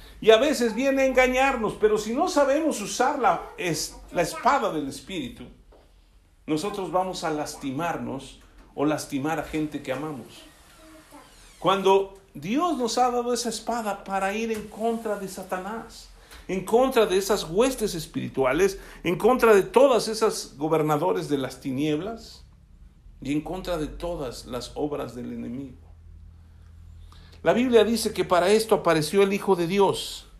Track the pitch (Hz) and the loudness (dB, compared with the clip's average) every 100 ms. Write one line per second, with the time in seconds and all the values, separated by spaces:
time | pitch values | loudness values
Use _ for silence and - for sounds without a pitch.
0 | - - 196 220 294 233 240 208 269 269 | -20 -4 6 6 6 2 0 0 0 2
1 | 269 254 254 254 262 262 208 - 214 208 | 2 4 4 4 2 2 -4 2 2 2
2 | 214 247 349 285 262 285 320 214 190 - | 0 -2 0 2 4 4 0 -2 -4 -2
3 | 254 285 214 165 - - 175 156 - - | 0 2 2 0 -4 -8 -4 -4 -6 -10
4 | - 175 165 - 233 277 208 165 135 - | -10 -2 -2 0 2 2 0 -4 -6 -8
5 | - 185 123 - 123 - _ - _ _ | -10 -10 -10 -12 -18 -20 _ -20 _ _
6 | _ _ _ _ - 156 202 196 180 180 | _ _ _ _ -6 -4 -4 -6 -4 -2
7 | 185 180 165 151 147 - 139 131 170 151 | -2 -4 -4 -4 -6 -8 -8 -6 -4 -6
8 | 120 127 - - - - - - 147 147 | -8 -10 -12 -20 -20 -20 -16 -4 -2 -2
9 | - 139 143 156 - 156 151 143 - 131 | -4 -4 -4 -4 -4 -4 -4 -6 -8 -6
10 | 156 139 113 - - - - - 320 320 | -6 -10 -14 -20 -20 -20 -20 -20 -20 -20
11 | - - - - - - 160 196 190 196 | -20 -20 -20 -20 -20 -4 0 2 6 4
12 | 196 - _ 147 151 254 349 262 233 247 | 2 -10 _ -14 -4 0 0 0 -2 2
13 | 247 240 240 240 202 - - 233 214 196 | 2 2 -2 -2 -4 -6 -6 -4 -4 -6
14 | - 190 190 214 226 214 208 - 226 226 | -4 -4 -2 -2 -4 -6 -8 -6 -4 -4
15 | 220 202 190 196 185 185 190 226 - - | -4 -6 -8 -12 -8 -8 -8 -10 -12 -18
16 | - - - - - 185 185 226 262 247 | -20 -20 -20 -20 -6 -6 2 4 4 4
17 | 208 185 196 202 156 175 269 269 208 165 | 4 2 0 -2 -2 0 2 2 -4 -4
18 | 156 135 127 135 131 143 196 190 - - | -8 -8 -6 -2 0 4 2 0 -14 -8
19 | 165 175 214 247 233 202 185 233 277 226 | -4 0 2 4 8 6 6 6 6 6
20 | 214 220 220 - - 135 156 160 156 151 | 0 0 0 -2 -10 -6 0 0 2 0
21 | 180 185 151 143 127 - 143 131 151 151 | 0 -2 -2 -2 -4 -8 -8 -4 -2 -2
22 | 196 226 - - - - - - - - | -4 -10 -14 -20 -20 -20 -20 -20 -20 -20
23 | - - 127 151 156 185 190 170 147 - | -20 -14 -4 -4 -4 -8 -6 -4 -6 -8
24 | 175 170 131 - - 123 - - 151 143 | -8 -6 -8 -10 -10 -10 -10 -4 -4 -4
25 | 131 123 120 120 120 123 135 - - - | -8 -8 -10 -8 -8 -10 -12 -16 -20 -20
26 | - - - - - - - - - - | -20 -20 -20 -20 -20 -20 -20 -20 -20 -20
27 | - - - - 160 202 254 233 214 233 | -20 -20 -20 -6 0 2 6 6 6 2
28 | 214 196 180 180 175 214 214 196 175 165 | -2 -2 2 4 4 4 4 2 2 2
29 | 151 196 196 196 - 185 170 196 190 - | 2 2 2 2 0 2 2 2 2 2
30 | - - - | -6 -12 -18